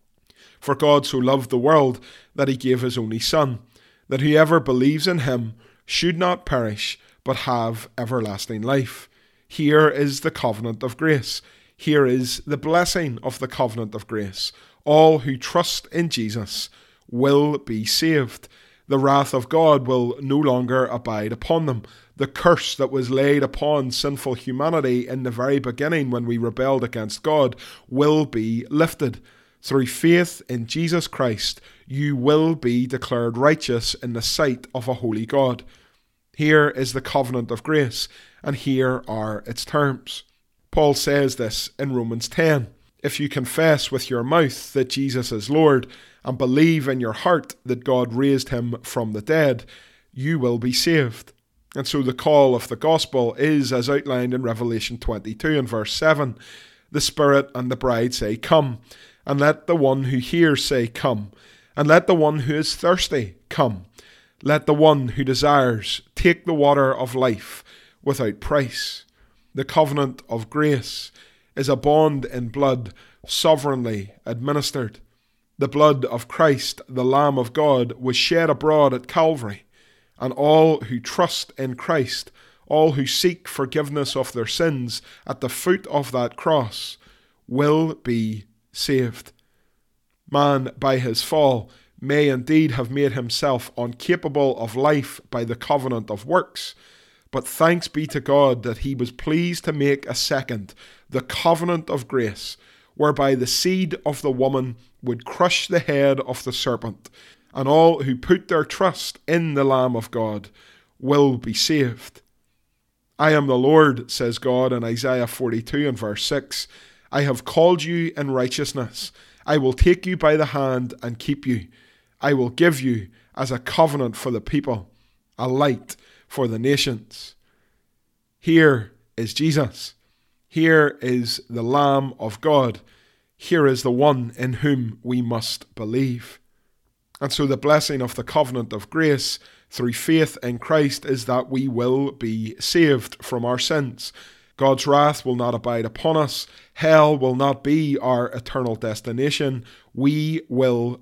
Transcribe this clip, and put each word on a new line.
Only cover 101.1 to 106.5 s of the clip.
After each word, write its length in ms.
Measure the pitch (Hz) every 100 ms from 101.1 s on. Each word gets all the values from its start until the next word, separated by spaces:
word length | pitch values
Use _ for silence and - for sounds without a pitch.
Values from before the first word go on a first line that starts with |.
the 100 | 131
covenant 720 | 127 - 170 165 170 170 156
of 180 | 143 120
grace, 480 | 135 113 101 - - _ _ _
whereby 400 | - 147 143 139
the 120 | 131 123
seed 500 | - 180 190 185 180 -
of 160 | 139
the 80 | 143
woman 460 | 127 135 135 127 120 _ _
would 220 | 123 120
crush 440 | - - 180 - -
the 100 | 175
head 420 | - 143 139 135
of 240 | 127 123
the 80 | -